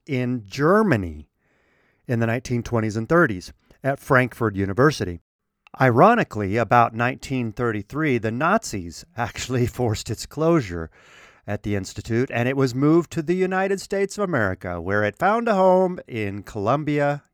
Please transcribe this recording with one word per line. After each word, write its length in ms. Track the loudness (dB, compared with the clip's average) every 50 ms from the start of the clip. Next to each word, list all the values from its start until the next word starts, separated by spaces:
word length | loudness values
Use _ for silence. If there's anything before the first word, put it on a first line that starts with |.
| _
in 380 | -6 -4 -4 -2 -2 -4 -6 -8
Germany 840 | -10 -4 0 2 4 4 4 4 4 2 2 0 -2 -8 -12 -16 -20 _ _ _ _ _ _ _ _ _ _ _ _ _ _ _ -4
in 120 | -2 0
the 80 | 0 0
nineteen 340 | 0 -2 -4 -4 -4 -4
twenties 340 | -4 -2 -2 -2 -2 -2 -2
and 140 | -4 -2 2
thirties 420 | 2 4 4 2 0 -4 -10 -14 -18 _ _ _ _ _ -4
at 140 | -2 -2 -2
Frankfurt 580 | 0 2 4 4 4 2 0 -2 -2 -2 0
University. 640 | 0 -2 0 2 4 4 4 2 0 -4 -6 -8 -10 -14 _ _ _ _ _ _ _ _ _ -2 2
Ironically, 760 | 2 4 6 6 6 6 6 4 0 -2 -2 -4 -2 -2 0
about 380 | 0 0 4 4 4 4 4 2
nineteen 580 | -2 -2 -2 -4 -6 -8 -6 -4 -4 -4 -4
thirty-three, 680 | -4 -4 -4 -2 -2 -4 -8 -8 -6 -4 -2 0 0 0
the 120 | -2 -2
Nazis 760 | -4 -2 0 0 0 0 -2 -4 -8 -8 -10 -10 -12 -16 -18 -14 _ -6
actually 480 | -6 -6 -6 -8 -6 -4 -2 0 0 0
<laughs> 0 |
forced 440 | 0 -2 -2 -2 -2 -4 -4 -8
its 160 | -8 -8 -10 -10
closure 640 | -6 -2 2 2 2 2 0 -2 -6 -8 -10 -10 -14 _ _ -20 -20 -20 -20 -20 _ _ _ -8
at 160 | -8 -6 -4
the 120 | -4 -4
Institute, 540 | -4 -4 -6 -10 -12 -6 -2 0 0 0 0
and 160 | -2 -2 -2 0
it 80 | 0
was 200 | 0 0 0 0
moved 340 | 0 2 4 4 4 2 0 -4
to 100 | -6 -4
the 120 | -2 -2
United 460 | 0 0 -2 0 0 0 0 -2 -4
States 380 | -4 -4 -2 -2 -2 -2 -2 -4
of 40 | -4
America, 560 | -2 0 0 0 0 -2 -4 -6 -8 -8 -6
where 240 | -4 -2 0 2 2
it 140 | 0 0 0
found 300 | 0 0 2 0 0 0
a 80 | 2
home 440 | 4 4 6 6 4 4 2 -2 -6 -10 -8
in 360 | -6 -4 -4 -4 -4 -8 -10
Columbia 800 | -10 -6 -2 0 0 0 0 0 0 0 0 0 0 -2 -4 -8 _